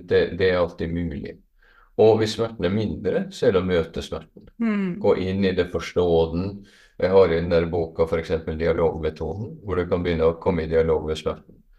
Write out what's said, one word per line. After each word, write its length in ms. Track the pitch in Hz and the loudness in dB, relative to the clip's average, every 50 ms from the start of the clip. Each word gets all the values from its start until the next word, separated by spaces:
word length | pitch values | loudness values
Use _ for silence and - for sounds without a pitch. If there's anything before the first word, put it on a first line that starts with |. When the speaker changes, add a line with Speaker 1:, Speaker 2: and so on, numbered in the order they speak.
| - - | -4 0
Speaker 1:
det, 140 | 104 92 - - - 85 | 2 2 2 2 0 0
det 120 | 92 92 | 0 2
er 100 | 90 90 | 2 2
alltid 320 | 87 85 - - 87 82 82 | 0 -2 -2 -4 -6 -4 -4
mulig. 400 | 87 87 82 71 69 - - - - _ _ _ _ _ _ _ _ _ _ _ - | -4 -4 -4 -6 -8 -10 -12 -14 -16 _ _ _ _ _ _ _ _ _ _ _ 4
Og 220 | 107 110 107 107 | 6 6 6 6
hvis 160 | 110 107 - - | 2 0 -2 -2
smerten 280 | 113 - - - 85 | -4 -4 -4 -2 -2
er 60 | 87 98 | 0 0
mindre, 520 | 110 107 - 76 - - 92 127 175 196 - - | 0 -2 -2 -4 -4 -4 -2 -2 -2 -2 -6 -4
så 120 | - - 123 | -2 2 2
er 80 | 98 | 2
det 40 | 90 | 2
å 60 | 92 92 | 2 2
møte 340 | 90 85 80 - - - - | 0 0 0 -2 -4 -10 -10
smerten. 420 | - - 76 - - _ - - - - - | -8 -10 -12 -12 -14 _ -20 -20 -16 -8 -4
Speaker 2:
Mm. 320 | 233 226 208 202 196 185 170 - - | -2 -2 -2 -2 -2 -4 -4 -2 2
Speaker 1:
Gå 120 | 104 - - | 2 2 2
inn 240 | 92 92 95 98 98 | 0 -2 -2 0 0
i 60 | 92 90 87 | 0 2 0
det, 100 | 87 - - | -2 -2 -4
forstå 320 | 90 85 - - 95 90 87 82 82 82 80 | -6 -6 -4 -2 0 2 4 4 4 2 2
den. 140 | 80 87 95 101 95 98 - - _ _ _ _ _ - | 0 -4 -4 -4 -6 -10 -14 -20 _ _ _ _ _ -2
Jeg 100 | - 92 | 0 4
har 200 | 95 98 95 85 82 | 6 6 6 6 4
i 60 | 82 | 2
den 120 | 85 87 | 0 2
der 140 | 87 82 85 82 | 2 2 2 0
boka 360 | 82 87 80 - - - 82 80 | 0 -2 -4 -4 -2 -2 -2 0
for 140 | 85 82 | 0 -2
eksempel 360 | 82 - 87 78 - - 80 78 | -2 -2 -4 -4 -4 -4 -6 -2
dialogmetoden, 1000 | 82 85 80 - 85 80 76 82 78 78 78 - 82 76 - 98 110 - - - - | 0 0 2 2 2 0 0 -2 -4 -6 -6 -6 -6 -8 -8 -8 -10 -12 -12 -12 -10
hvor 100 | 104 85 90 | -6 -2 -2
du 80 | 87 87 | -2 0
kan 140 | 95 90 87 | -2 -2 0
begynne 240 | 87 85 80 80 82 | 0 0 2 2 2
å 60 | 82 - | 0 0
komme 220 | - - 90 80 80 | -2 -2 -2 -2 -2
i 80 | 80 | 0
dialog 320 | 80 80 80 82 78 76 76 78 | 2 2 2 2 2 0 0 -4
med 100 | 78 - | -6 -4
smerten. 380 | - - - - - - - - _ _ _ | -4 -6 -6 -6 -8 -20 -20 -20 _ _ _